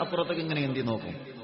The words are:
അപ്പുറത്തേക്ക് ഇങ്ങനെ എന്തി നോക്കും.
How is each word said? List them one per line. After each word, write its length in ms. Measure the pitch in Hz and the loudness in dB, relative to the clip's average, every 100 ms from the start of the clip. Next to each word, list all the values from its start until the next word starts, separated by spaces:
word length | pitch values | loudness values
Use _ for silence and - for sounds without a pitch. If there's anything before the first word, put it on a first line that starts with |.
അപ്പുറത്തേക്ക് 420 | 175 170 170 165 | 0 2 2 2
ഇങ്ങനെ 180 | 160 151 | 2 2
എന്തി 200 | 135 131 | 2 2
നോക്കും. 520 | 117 110 87 - - - | 0 0 -2 -8 -10 -12